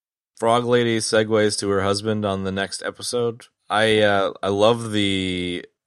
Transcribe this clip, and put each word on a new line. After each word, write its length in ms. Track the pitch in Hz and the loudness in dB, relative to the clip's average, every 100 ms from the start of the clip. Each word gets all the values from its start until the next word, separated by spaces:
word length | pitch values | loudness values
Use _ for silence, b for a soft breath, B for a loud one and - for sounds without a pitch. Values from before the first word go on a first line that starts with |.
| _ _ _ - | _ _ _ -4
Frog 260 | 113 117 | 0 2
Lady 340 | 120 123 117 113 | 2 2 2 0
segues 600 | - 110 110 110 107 - | 2 0 2 2 2 0
to 80 | 101 | -2
her 120 | 98 | 0
husband 420 | 98 101 110 107 | 0 -2 -2 -2
on 200 | 104 95 | -2 -4
the 80 | 95 | -4
next 300 | 95 95 - | -4 -6 -6
episode. 640 | - - 95 120 117 117 - _ _ | -10 -10 -6 -2 -4 -6 -18 _ _
I, 300 | 104 110 107 | 0 2 4
uh, 320 | 104 98 92 - | 4 2 0 -2
I 60 | 95 | -2
love 440 | 101 107 117 113 | 4 4 4 -2
the 720 | 104 101 95 92 90 87 87 - _ | -2 0 0 -2 -4 -4 -6 -10 _